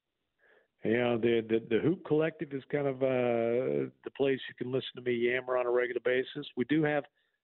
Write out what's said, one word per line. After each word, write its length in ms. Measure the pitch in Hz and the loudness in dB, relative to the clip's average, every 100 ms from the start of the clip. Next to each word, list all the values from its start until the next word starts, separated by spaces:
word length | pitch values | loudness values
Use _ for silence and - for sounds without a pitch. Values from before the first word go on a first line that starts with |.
| _ _ _ _ _ _ _ _ | _ _ _ _ _ _ _ _
You 140 | 104 117 | -2 0
know, 200 | 120 117 | 2 2
the, 240 | 117 117 | 2 2
the, 200 | 113 113 117 | 2 -2 0
the 120 | 110 | 0
Hoop 240 | 131 185 - | 2 0 0
Collective 480 | 151 160 160 147 | 0 0 -4 -8
is 100 | 139 - | -10 -6
kind 160 | 147 139 | -2 -2
of, 160 | 131 | 0
uh, 880 | 131 127 123 117 117 120 131 143 135 131 | 0 2 2 2 2 0 0 0 -2 -6
the 80 | - - | -10 -2
place 240 | 139 131 - | 0 0 -4
you 80 | - | -10
can 140 | 123 | -4
listen 180 | 131 - 127 | -4 -4 -6
to 60 | |
me 120 | 123 | -2
yammer 440 | 120 120 127 127 127 | 0 2 0 0 0
on 80 | 123 | 2
a 40 | |
regular 300 | 123 123 120 120 | 2 2 0 2
basis. 420 | 127 127 147 143 - | 2 0 -6 -8 -4
We 80 | 123 | 0
do 140 | 151 | 2
have, 200 | 147 147 135 _ _ _ | 2 2 -2 _ _ _